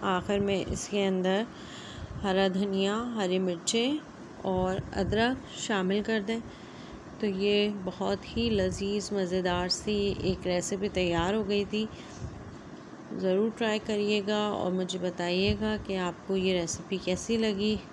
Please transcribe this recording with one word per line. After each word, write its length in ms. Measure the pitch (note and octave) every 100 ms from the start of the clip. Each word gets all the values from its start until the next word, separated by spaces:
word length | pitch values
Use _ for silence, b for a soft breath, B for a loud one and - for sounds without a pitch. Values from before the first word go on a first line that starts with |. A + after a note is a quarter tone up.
आखिर 360 | G3+ F3+ F3+ G3+
में 260 | G3+ G3 -
इसके 380 | - - G3+
अंदर 420 | G3 F#3+ F#3 F#3+ A#3 B B B B B B -
हरा 260 | G3+ F#3 G3
धनिया, 680 | F#3 G3+ F#3+ G3 G#3 A#3+ A3+
हरी 220 | F#3 F#3
मिर्चें 600 | F#3 F3 - A3+ A#3+ D4+ - - - -
और 380 | - F#3 F#3 F#3+ -
अदरक 440 | - F#3+ G#3 A#3 C4 - -
शामिल 440 | - G#3 F#3 G3
कर 180 | G#3 A3
दें। 200 | G3 A3+ A#3 B B B B B - -
तो 60 | G#3+
ये 420 | F#3+ G3+ G#3 G#3
बहुत 500 | G#3 F#3 F3+ G3 G3
ही 240 | - - A#3
लजीज 600 | G#3+ F#3 F3+ G3+ G#3 G3
मज़ेदार 560 | G3+ F#3 F#3 F3+ F3 F3+
सी 280 | - - G#3 G3+ F#3
एक 220 | F3+ F#3 F#3
recipe 420 | F3+ F3 G3 G3+
तैयार 460 | F#3 F3+ E3+ E3+
हो 100 | G#3+
गई 200 | G3 G3+
थी। 240 | G3+ G#3+ G#3+ B B B B - - - - - - - - G#3
ज़रूर 320 | F#3 F#3 A3
try 280 | A3 A3+ G#3+
करिएगा 720 | G#3+ G#3 G#3 G#3 G3 G#3 G#3
और 220 | G3+ F#3
मुझे 260 | F#3 F3+ F#3
बताइएगा 760 | F3+ F3 F3 F3+ G3 G#3 G#3+ G#3+
कि 180 | G3
आपको 420 | F#3+ F3+ E3+ - F#3+
ये 160 | F#3
recipe 460 | F3+ E3+ - E3 F#3+
कैसी 380 | F3 F#3 - A3+
लगी। 420 | A3 G3 G#3 G#3+ -